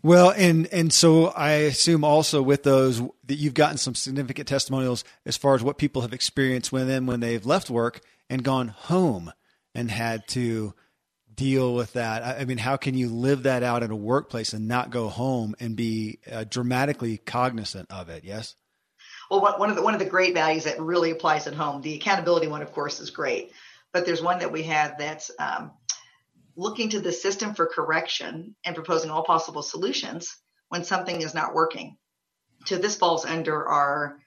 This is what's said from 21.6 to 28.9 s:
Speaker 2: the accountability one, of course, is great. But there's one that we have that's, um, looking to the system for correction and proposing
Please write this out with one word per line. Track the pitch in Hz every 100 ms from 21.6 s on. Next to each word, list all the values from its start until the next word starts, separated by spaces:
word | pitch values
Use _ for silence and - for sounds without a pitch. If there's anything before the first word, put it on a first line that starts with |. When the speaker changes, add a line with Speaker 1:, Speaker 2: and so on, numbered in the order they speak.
| 151 139
Speaker 2:
the | 151
accountability | 151 208 190 170 170 156
one, | 147
of | 147
course, | - 143 -
is | 147
great. | - 143 120 - - - - _
But | 180 175
there's | 160
one | 170 180
that | -
we | 160
have | 160 156 147 147
that's, | 147 156 - -
um, | 143 - - _ - - - _ _ _ _ 165
looking | 208 214 220
to | 214
the | 175
system | 175 196 196 214
for | 208 165
correction | - 156 160 160 - - 156 190 -
and | 180
proposing | 165 160